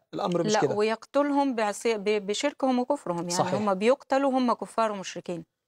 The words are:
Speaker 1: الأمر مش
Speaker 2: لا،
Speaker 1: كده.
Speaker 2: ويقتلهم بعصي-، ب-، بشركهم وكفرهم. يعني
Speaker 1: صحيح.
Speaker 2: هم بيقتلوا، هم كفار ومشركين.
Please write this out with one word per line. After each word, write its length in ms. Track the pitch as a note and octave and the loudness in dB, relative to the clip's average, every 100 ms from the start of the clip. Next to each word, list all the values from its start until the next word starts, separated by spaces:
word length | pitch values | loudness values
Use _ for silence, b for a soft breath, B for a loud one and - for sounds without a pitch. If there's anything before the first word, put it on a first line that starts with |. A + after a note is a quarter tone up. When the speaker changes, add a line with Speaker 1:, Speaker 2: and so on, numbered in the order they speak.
| _ | _
Speaker 1:
الأمر 300 | D#3 G3 F3 | -6 0 0
مش 100 | G#3+ | 2
Speaker 2:
لا، 80 | G#3+ | 2
Speaker 1:
كده. 140 | G#3+ G#3 | 2 2
Speaker 2:
ويقتلهم 800 | A3 A3 - C#4 C#4+ C#4+ C#4 A3+ | 0 -2 -2 0 2 2 0 0
بعصي-، 420 | G#3 G3+ A#3 A3 | -2 -2 -2 -2
ب-، 280 | G3 G#3+ G3 | 0 0 -2
بشركهم 540 | G#3 C#4+ - C4 B3 | -2 -2 0 0 0
وكفرهم. 380 | B3 F#3+ - E3+ | 0 -4 -4 -6
يعني 120 | F3 | -2
Speaker 1:
صحيح. 240 | E3 F#3 | 0 0
Speaker 2:
هم 200 | G#3 G#3 | 0 0
بيقتلوا، 580 | F#3+ A3 C4+ - C4+ C#4 | 2 2 2 2 0 2
هم 220 | C4 B3 | 2 2
كفار 380 | G#3 G3 - A3 | 0 -4 -2 -2
ومشركين. 540 | G3+ F3+ F3 - F3 - _ | -2 -10 -10 -8 -8 -10 _